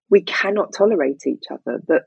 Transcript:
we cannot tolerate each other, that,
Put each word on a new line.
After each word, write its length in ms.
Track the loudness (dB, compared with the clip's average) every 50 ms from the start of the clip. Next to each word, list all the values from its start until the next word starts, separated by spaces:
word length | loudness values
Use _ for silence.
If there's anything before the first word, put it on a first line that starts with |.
| _ 2
we 120 | 2 2
cannot 520 | 2 2 -4 -4 -2 -2 -2 -2 -4 -4 0
tolerate 540 | 0 2 2 2 2 0 -2 -2 -4 -4
each 180 | -6 -6 -6 -8 -16
other, 300 | -16 -12 -8 -8 -8 -6 -2 0
that, 140 | 0 0 0